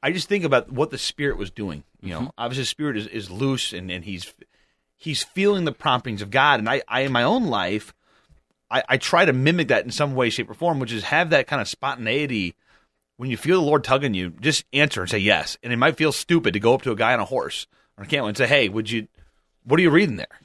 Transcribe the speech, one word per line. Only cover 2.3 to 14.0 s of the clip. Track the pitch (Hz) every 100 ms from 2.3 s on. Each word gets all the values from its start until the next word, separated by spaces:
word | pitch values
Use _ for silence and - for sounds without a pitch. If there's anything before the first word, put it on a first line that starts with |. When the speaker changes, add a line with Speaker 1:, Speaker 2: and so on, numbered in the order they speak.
| -
Speaker 1:
obviously | 117 131
the | 123
Spirit | - 151 113
is, | 107
is | 113 95
loose, | 92 135 131 -
and, | 90 90
and | 90 85
he's, | 92 90 - - _ _ _ _ _
he's | - 143
feeling | - - 196 202 165
the |
promptings | - 151 127 123 104
of | 101
God. | 131 143 131
And | 107
I, | 135 -
I, | 120
in | 135
my | 123
own | 120 233 214
life, | 113 90 107 - - _ _ _ _ _ _ _
I, | 127 -
I | 127
try | - 170 151
to |
mimic | 131 135 175 139
that | 117 120
in |
some | 123 147 131
way, | 123
shape, | - 117
or |
form, | 107 170 151
which | 120
is | 113
have | 98 151 175
that | 151 131
kind | 143
of | 107
spontaneity. | - 135 131 110 131 147 117 90 - _ _ _ _ _ _
When | 127
you | 117
feel | 147 185
the | 147
Lord | 151
tugging | - 135